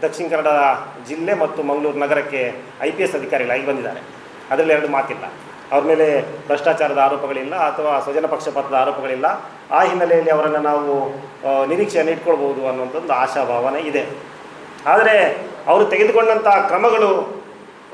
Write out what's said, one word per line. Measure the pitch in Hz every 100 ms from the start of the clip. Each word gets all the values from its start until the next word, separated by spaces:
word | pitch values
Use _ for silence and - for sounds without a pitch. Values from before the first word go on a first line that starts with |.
ದಕ್ಷಿಣ | 156 - 165
ಕನ್ನಡ | 160 156 147 139 123 - - 123
ಜಿಲ್ಲೆ | 156 175
ಮತ್ತು | 190 151 -
ಮಂಗಳೂರು | 143 147 147 139
ನಗರಕ್ಕೆ | 143 147 143 139 123 - - -
ಐ | 143
ಪಿ | 165
ಎಸ್ | 180
ಅಧಿಕಾರಿಗಳಾಗಿ | 151 135 139 123 131 139
ಬಂದಿದ್ದಾರೆ. | 135 113 92 - - - - -
ಅದರಲ್ಲಿ | 139 160
ಎರಡು | 151 147
ಮಾತಿಲ್ಲ. | 139 - 120 92 - - - -
ಅವ್ರ | 139
ಮೇಲೆ | 147 156 156 139 120 - -
ಭ್ರಷ್ಟಾಚಾರದ | 143 165 160 147 139
ಆರೋಪಗಳಿಲ್ಲ | 165 143 143 131 135 180
ಅಥವಾ | 156 160 151 139
ಸ್ವಜನ | 120 147 156
ಪಕ್ಷಪಾತದ | 151 156 135 135
ಆರೋಪಗಳಿಲ್ಲ. | 135 135 131 131 131 156 208 - - -
ಆ | 151
ಹಿನ್ನೆಲೆಯಲ್ಲಿ | 190 185 170 170 160
ಅವರನ್ನ | 151 151 151
ನಾವು, | 147 147 143 139 143 -
ಆ, | - - 135 135
ನಿರೀಕ್ಷೆಯನ್ನು | 135 175 202 175 156
ಇಟ್ಕೊಳ್ಬಹುದು | 160 175 151 139 131 131
ಅನ್ನುವಂಥ | 127 127
ಒಂದು | 151 170
ಆಶಾಭಾವನೆ | 127 131 147 120 120 127 143
ಇದೆ. | 156 143 - - - - - - - - 143
ಆದರೆ | 196 226 214 165 143 - - -
ಅವರು | 185
ತೆಗೆದುಕೊಂಡಂಥ | 208 190 214 226 226 220 208
ಕ್ರಮಗಳು, | 196 170 180 233 220 208 185 - - - - - - -